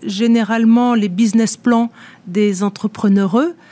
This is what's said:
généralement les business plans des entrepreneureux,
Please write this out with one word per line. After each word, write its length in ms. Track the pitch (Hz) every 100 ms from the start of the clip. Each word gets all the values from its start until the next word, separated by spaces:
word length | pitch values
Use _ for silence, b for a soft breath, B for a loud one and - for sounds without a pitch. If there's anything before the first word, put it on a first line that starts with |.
généralement 920 | 220 190 233 233 208 226 226 233 247
les 140 | 233 208
business 480 | 180 226 226 220 -
plans 340 | 247 233 233 B B B -
des 360 | 185 208 185
entrepreneureux, 920 | 202 202 208 - 208 196 196 220 330 339 B